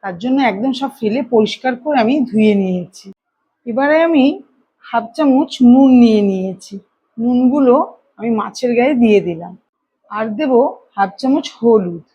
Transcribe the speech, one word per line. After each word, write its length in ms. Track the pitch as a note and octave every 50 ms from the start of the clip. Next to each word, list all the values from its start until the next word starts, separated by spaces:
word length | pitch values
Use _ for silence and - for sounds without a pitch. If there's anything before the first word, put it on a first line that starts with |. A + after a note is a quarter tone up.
| -
তার 140 | G3 F#3 E3+
জন্য 180 | G3 B3 C4 C#4
একদম 300 | C4+ A#3 F#3+ F#3+ A3+ C4+ B3
সব 180 | B3 C4+ C4+ C4+ -
ফেলে 200 | A#3 G#3+ G#3 C4 D4 -
পরিষ্কার 420 | B3 A3+ G#3+ G3+ - - - C4 B3+
করে 220 | B3 - D4+ D4 B3+
আমি 140 | A3 G#3+ C4+ D#4 B3+
ধুয়ে 280 | A#3+ G#3 A3 G#3+ G#3+ G#3
নিয়েছি। 520 | G3+ G3 F#3 F#3 F3+ F3 F3 _ - - G3 G3 _ _ _ _ _ _ _ _ _ _
এবারে 320 | A#3+ A3 B3 C4+ C#4+ D4+ D#4+ E4
আমি 220 | E4+ E4 D4 B3+ C#4+ F4+ G4 - _ _ _ _ _ _ _ _
হাফ 200 | - - A#3 A3+ A3+ -
চামচ 380 | - D#4 C#4 B3+ C4 D#4 - - -
নুন 280 | B3+ A#3+ A#3+ C4 C#4 C4+ B3+ B3
নিয়ে 220 | A#3+ A3+ A3 G#3
নিয়েছি, 540 | G3+ G3 F#3+ F#3+ F#3 F#3+ F#3 F#3+ - - G3+ G3 _ _ _ _ _ _ _ -
নুনগুলো 580 | A3+ A#3+ B3 B3 B3+ B3 B3+ D4 C4+ B3 A#3+ C#4+ F#4 - - _ _ _ _
আমি 140 | _ G#3 A#3
মাছের 420 | A3+ G#3+ G3+ A3+ - - - B3 A#3+
গায়ে 200 | A#3 A#3+ C4+ D4+
দিয়ে 240 | A#3+ A#3 A3 G#3 G3+
দিলাম। 320 | E3 F3 E3+ D#3+ E3+ F3 F#3 - _ _ _ _ _ _ _ _ _ _
আর 140 | G#3 G#3 A3 A3+
দেব 240 | G#3 G3+ D#4 C4+ C4 A#3 C4+ D#4+ - - _ _
হাফ 200 | _ G3+ G3 F#3+ G3 -
চামচ 280 | - C4 C4+ D#4+ - - -
হলুদ। 520 | - A3+ A#3 A3+ G#3+ F#3+ F3 E3+ E3 - _